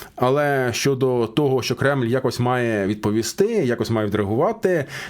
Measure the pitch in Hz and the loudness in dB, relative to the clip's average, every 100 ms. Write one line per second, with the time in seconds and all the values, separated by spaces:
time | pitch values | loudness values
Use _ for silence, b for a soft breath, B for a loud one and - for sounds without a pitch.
0 | B - 127 143 147 135 127 107 139 131 | B -2 0 2 2 0 0 0 0 2
1 | 131 123 110 156 143 131 110 120 139 139 | 2 2 0 0 2 2 0 0 0 0
2 | 117 127 127 - 123 127 117 104 95 107 | 0 0 0 0 0 0 0 0 0 0
3 | 107 110 110 - 202 220 127 117 113 110 | 0 0 -2 0 0 2 0 0 0 0
4 | 104 104 98 113 190 220 185 170 135 B | 0 0 0 0 0 0 0 0 -2 B